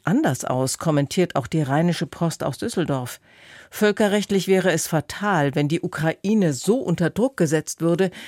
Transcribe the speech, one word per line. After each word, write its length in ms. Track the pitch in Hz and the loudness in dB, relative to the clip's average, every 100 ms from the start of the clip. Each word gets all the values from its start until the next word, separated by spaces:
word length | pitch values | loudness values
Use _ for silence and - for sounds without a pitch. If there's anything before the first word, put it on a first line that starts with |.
| - | 0
anders 380 | 247 311 127 | 2 2 0
aus“, 360 | - 127 131 - | -2 -2 -2 -2
kommentiert 560 | 165 147 139 - 175 - | 0 2 0 0 0 -2
auch 100 | - | -2
die 160 | 160 | -2
Rheinische 460 | 135 143 175 160 151 | 0 2 2 0 -6
Post 360 | - 165 - | -4 -4 -2
aus 140 | 156 - | -6 -4
Düsseldorf. 640 | 220 196 147 135 123 - _ - - - - | -4 -2 -2 -2 -6 -12 _ -20 -20 -20 -18
„Völkerrechtlich 800 | - 208 202 208 208 196 196 180 | 0 0 2 2 2 2 0 2
wäre 240 | 190 180 | 2 4
es 160 | 160 - | 0 0
fatal, 680 | 160 - - 208 175 143 | -2 -4 -6 0 2 2
wenn 140 | 147 147 | 0 0
die 140 | 165 | -2
Ukraine 720 | - - 160 - 196 220 175 | -4 -2 -2 -2 0 2 2
so 240 | 131 185 262 | 0 0 0
unter 340 | - 170 160 | 0 0 0
Druck 260 | 196 262 - | 0 -2 0
gesetzt 440 | 160 156 - - | 0 0 -2 -2
würde, 280 | 165 175 190 - | 0 2 0 -2